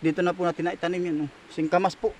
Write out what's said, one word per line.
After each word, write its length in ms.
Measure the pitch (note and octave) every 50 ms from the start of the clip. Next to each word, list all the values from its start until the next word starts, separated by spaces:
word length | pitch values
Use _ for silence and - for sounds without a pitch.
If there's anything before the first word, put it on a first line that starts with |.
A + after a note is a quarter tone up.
Dito 240 | - D#3+ D3+ F#3 F3+
na 80 | F3+ F3
po 100 | F#3 F3+
natin 240 | E3+ D#3+ - E3
naitanim 460 | F3 F#3+ - - E3+ F3+ F3+ F3+ F3 D#3
yan, 160 | D3+ D3+ C#3
oh. 20 | - - - - -
Singkamas 400 | - D#3+ D#3 F3 F3 G3 F#3 -
po. 160 | - - A3 -